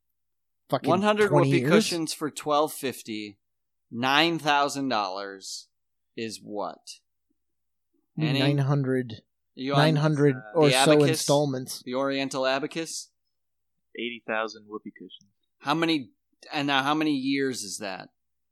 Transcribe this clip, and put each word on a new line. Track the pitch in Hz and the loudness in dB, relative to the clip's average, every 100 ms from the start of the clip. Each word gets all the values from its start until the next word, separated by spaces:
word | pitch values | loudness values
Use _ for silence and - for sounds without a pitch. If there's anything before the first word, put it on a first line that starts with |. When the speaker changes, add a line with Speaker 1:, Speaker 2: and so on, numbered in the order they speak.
| _ _ _ _ _ _ _ | _ _ _ _ _ _ _
Speaker 1:
fucking | 135 135 | -2 2
Speaker 2:
One | 180 | 2
hundred | 208 214 208 | 2 2 4
Speaker 1:
twenty | 147 135 | 4 4
Speaker 2:
whoopee | 139 | 2
Speaker 1:
years? | 123 | 4
Speaker 2:
cushions | 196 214 170 156 | 4 2 -2 -6
for | - 151 | -6 -8
twelve | - 151 147 151 | -8 -2 0 0
fifty, | - 135 113 - 107 104 101 _ _ _ _ _ | -2 -8 -8 -10 -10 -10 -16 _ _ _ _ _
nine | 117 131 143 165 165 | -4 2 4 4 2
thousand | 147 143 143 139 135 | 2 2 2 -2 -2
dollars | 110 101 95 101 98 - - - _ _ _ _ - | -2 -2 -6 -10 -12 -14 -16 -16 _ _ _ _ -10
is | 113 101 | -10 -10
what? | 110 104 90 - - - _ _ _ _ _ _ _ _ _ _ _ - | -10 -8 -8 -10 -18 -20 _ _ _ _ _ _ _ _ _ _ _ -4
Annie? | 156 139 | -2 2
Speaker 1:
nine | 139 143 | 2 2
hundred, | 135 143 131 131 123 - _ _ _ - | 2 0 0 -2 -2 -10 _ _ _ -10
Speaker 2:
You | 131 | -2
on, | 139 | 2
Speaker 1:
nine | 151 156 | 4 4
hundred | 156 147 143 131 | 2 4 4 2
Speaker 3:
uh, | - 170 | -2 2
Speaker 1:
or | 147 | 4
Speaker 2:
the | |
Speaker 1:
so | 127 139 | 6 6
Speaker 2:
abacus? | 151 143 | 6 6
Speaker 1:
installments. | - - 143 147 131 127 - | 2 2 2 2 -2 -8 -12
Speaker 2:
The | 127 127 | -6 -2
Oriental | 139 135 135 135 131 | -2 -2 -4 -2 0
Abacus? | 135 151 165 165 - - _ _ _ _ _ _ _ _ - | 0 -2 -6 -8 -10 -14 _ _ _ _ _ _ _ _ -10
Speaker 3:
Eighty | 117 117 - | -8 -8 -6
thousand | 110 110 107 104 | -4 -4 -8 -14
whoopee | 107 104 - | -14 -14 -18
cushions. | 90 - _ _ _ _ | -20 -20 _ _ _ _
Speaker 2:
How | 135 | -4
many, | 156 165 160 123 _ _ _ - | -2 0 -2 -4 _ _ _ -10
and | 151 143 | -6 0
now | 139 | 0
how | 135 | 0
many | 151 156 | 0 0
years | 143 131 139 135 113 | -2 -2 -2 -2 -4
is | 101 90 | -10 -10
that? | 104 92 101 _ _ _ _ | -10 -10 -14 _ _ _ _